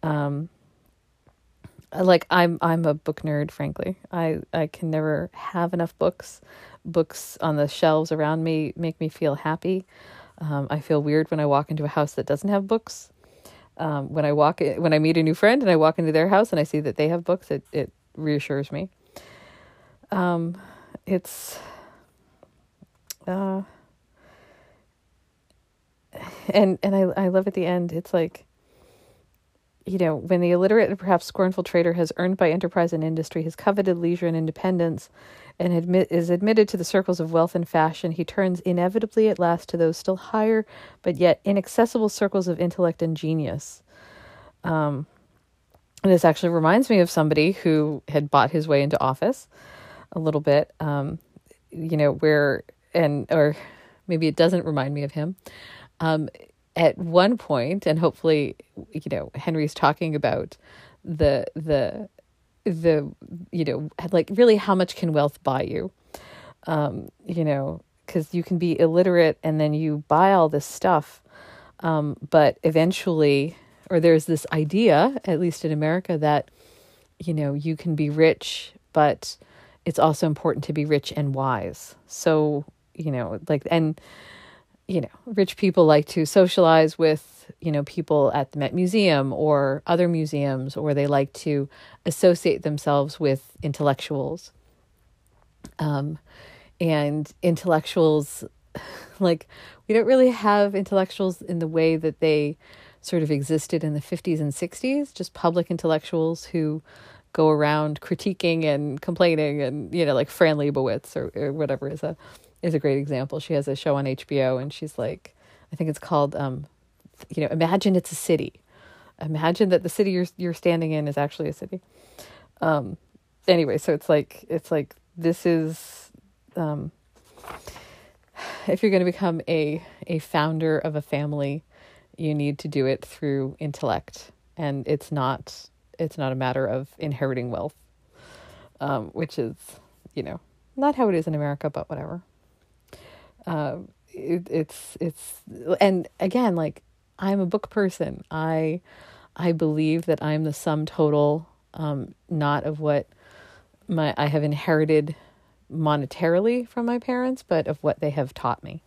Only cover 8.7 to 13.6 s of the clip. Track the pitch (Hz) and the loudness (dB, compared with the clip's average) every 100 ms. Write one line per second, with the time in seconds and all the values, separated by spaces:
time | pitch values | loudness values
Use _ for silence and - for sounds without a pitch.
8.7 | - 165 156 156 - 160 143 156 160 - | -4 -6 -4 -8 -2 -2 -2 -4 -4 -2
9.7 | 190 190 - - - - - 156 143 139 | -4 -6 -20 -20 -20 -20 -12 -6 -4 -4
10.7 | 151 - 151 147 151 156 156 147 139 147 | -6 0 0 2 0 0 0 2 2 0
11.7 | 156 147 - 147 - - 147 196 202 196 | -4 -2 0 -2 -2 -2 -2 0 -2 0
12.7 | 226 - - - _ _ _ - - | -4 -4 -18 -20 _ _ _ -20 -20